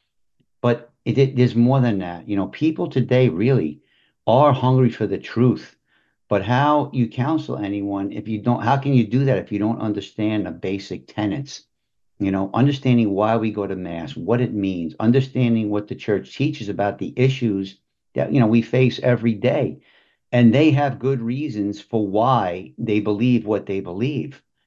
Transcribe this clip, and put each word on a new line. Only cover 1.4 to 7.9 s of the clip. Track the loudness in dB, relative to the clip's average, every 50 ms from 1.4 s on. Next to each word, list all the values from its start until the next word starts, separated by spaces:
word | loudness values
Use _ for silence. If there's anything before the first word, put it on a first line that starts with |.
| 2 2 4
more | 4 2 4 4 2
than | 2 2 0 -2
that. | -4 -6 -8 -10 -8 -4
You | -2
know, | -2 -2 -4
people | -4 -2 -2 -2 -2 -2 -4 -4
today | -2 -2 -2 2 2 2 2 2
really | 2 0 0 2 2 2 0 -2 -6 -10 _ _ _ _ _ _ _ _ 0 2
are | 4 6 6 6 4
hungry | 4 2 2 4 4 4 2
for | 2 0 -4 -4
the | -4 -6
truth. | -8 -6 0 2 2 2 2 0 -4 -14 _ _ _ _ _ _ _ _ _ _ _ -2
But | -2 0 0
how | 0 0 2 2 2 2 2 0 -2 -2
you | -2 -2 -2
counsel | -2 -4 -2 -2 -2 -2 -4 -4 -8 -6
anyone | -6 -6 -6 -4 -4 -4